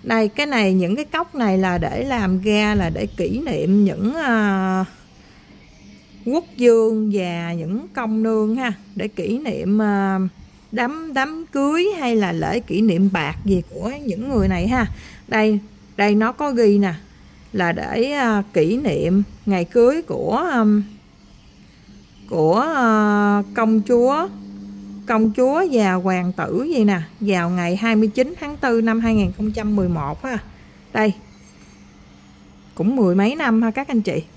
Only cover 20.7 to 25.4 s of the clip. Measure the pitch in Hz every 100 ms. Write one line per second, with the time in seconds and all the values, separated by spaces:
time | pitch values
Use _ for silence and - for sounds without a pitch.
20.7 | 208 202 - - - - - - - -
21.7 | - - - - - - 175 156 196 302
22.7 | 294 233 220 208 208 208 208 202 202 220
23.7 | 220 208 240 247 294 381 202 196 202 202
24.7 | 202 196 202 202 226 226 214